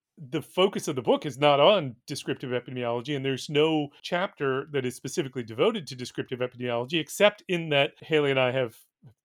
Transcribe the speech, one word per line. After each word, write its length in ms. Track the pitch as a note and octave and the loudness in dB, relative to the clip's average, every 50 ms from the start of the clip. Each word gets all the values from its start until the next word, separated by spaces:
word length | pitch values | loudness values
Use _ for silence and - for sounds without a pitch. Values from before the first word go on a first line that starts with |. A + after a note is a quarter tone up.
| _ _ _ - | _ _ _ -20
the 240 | D#3+ B2 D3 D#3 | -14 -6 -6 -6
focus 460 | C3 - - - F#3 - - F3 - - | -6 -4 0 2 2 2 2 -2 -4 -4
of 80 | D3 | -4
the 60 | B2+ | -4
book 240 | A#2 - C4+ - - | 0 0 0 0 0
is 120 | D3+ A#2 B2+ | -6 -4 2
not 220 | D3 D3 C#3+ C#3 | 4 4 6 8
on 380 | C#3+ F3+ G#3+ G3 D3+ C3+ A2 _ _ - | 8 6 6 6 2 -4 -8 _ _ -12
descriptive 440 | D3 - - C#3+ C3+ - - C3 | -10 -10 -6 -6 -6 -6 -6 -6
epidemiology, 640 | B2 B2 A#2 - B2+ B2+ B2 A#2 A#2 B2 A#2 C3+ D3 | -6 -6 -6 -6 -8 -6 -4 -4 -4 -4 -4 -6 -6
and 120 | C3+ C3+ | -4 -2
there's 240 | C3+ C3+ B2+ - - | -2 -4 -4 -4 -2
no 400 | D3+ C#3+ D3+ D#3+ D#3+ D3+ D3 C#3 _ - | 2 2 4 4 4 2 0 -2 _ -14
chapter 680 | - - F3+ F3 F#3 G3+ - - D3 C3+ C3 C3 - - | -10 -4 -4 -2 -2 -4 -4 -4 -2 -2 -2 -2 -4 -4
that 140 | C#3+ C#3 B2 | -4 -4 -2
is 100 | B2+ A#2 | -4 -6
specifically 480 | - - C3+ - - D3+ C3+ - C3 A#2 | -6 -10 -8 -4 -4 -4 -4 -4 -8 -8
devoted 420 | G#2+ A2+ A2+ D#3 A3 A#3 A3 D3 - | -8 -2 2 2 2 2 -2 -8 -10
to 80 | C3 B2 | -12 -12
descriptive 420 | B2 - - - C3 - C3+ A#2+ | -12 -10 -8 -8 -8 -6 -4 -6
epidemiology, 580 | B2+ B2 - A#2+ B2 B2 A#2+ A#2 B2 B2+ E3 E3 | -6 -6 -6 -6 -6 -4 -2 -2 -4 -2 -2 -4
except 460 | D3 - - - G3 G#3 G#3 - - - | -4 -4 0 4 4 4 4 2 -6 -4
in 180 | F3+ E3+ E3 D#3+ | -4 -4 -2 0
that 220 | D3 C#3 C#3 D3+ - - | 2 2 2 2 0 -8
Haley 320 | - - D#3 D3+ D3 C#3 | -6 2 2 4 4 4
and 80 | C#3 C3 | 4 4
I 120 | C3 B2+ | 2 2
have 260 | B2 C3+ B2+ A2+ - - _ _ _ _ _ C3 _ _ _ | 2 0 -2 -2 -4 -12 _ _ _ _ _ -20 _ _ _